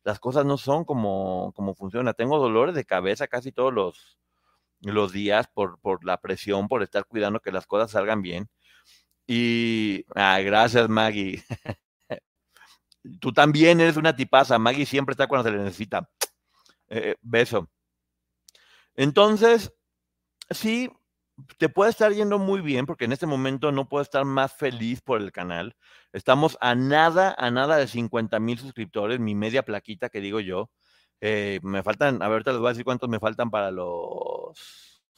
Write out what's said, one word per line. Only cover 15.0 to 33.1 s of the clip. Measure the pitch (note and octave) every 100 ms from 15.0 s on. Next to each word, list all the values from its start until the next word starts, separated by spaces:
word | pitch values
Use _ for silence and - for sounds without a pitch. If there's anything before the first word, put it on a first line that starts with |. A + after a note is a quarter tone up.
| C#3
está | B2+ C3+
cuando | C3+ A2+
se | G#2
le |
necesita. | G2 F2+ A2 G2 E2+ _ - _ _ _ _ _ _
Eh, | A2 G#2 -
beso. | A#2 A#2 B2 A2 D#2+ _ _ _ _ _ _ _ _ _ _ _ _
Entonces, | - C#3 E3+ G#3 G#3+ A3+ A3+ - - _ _ _ _ _ _ -
sí, | F3 A3 A#3 B3+ - _ _ _ - C#3 _
te | D#3+
puede | - G#3+
estar | - G#3+
yendo | G#3 G#3 G3+
muy | F#3+ G3
bien, | D3+ B2+ C#3+
porque | E3 A#2
en |
este | C#3 D#3+
momento | C3+ C3+ C3+ D3+
no | C3+ C3
puedo | C#3+
estar | C#3+ C#3
más | C#3 C3+ C3+
feliz | - C#3 A#2 A2+ B2
por | - A2+
el | G2
canal. | - F2+ E2+ G#2 - _ - _
Estamos | G2 - C3 D#3 -
a | B2
nada, | A#2+ C3 D3+ E3 E3+ F#3+ -
a | A#2+
nada | B2 C#3+ D#3
de | B2
cincuenta | A#2 A2+ A#2 A2 A2
mil | A2+ A#2
suscriptores, | C3+ A#2+ G2 A2 G#2 B2
mi | A2
media | G#2 A2 C3
plaquita | A#2+ G2+ - G2+ B2
que | G#2+
digo | G2 G#2+
yo. | F#2 F#2 A2 _ _ _ _ _
Eh, | G#2+ G#2 G2+ F#2+
me | F#2+ G2
faltan, | F#2+ G#2 C#3+ A#2+
a | G#2+
ver, |
ahorita | A2 C3+
les | B2
voy | A#2+
a |
decir | A#2+
cuántos | B2 B2
me | B2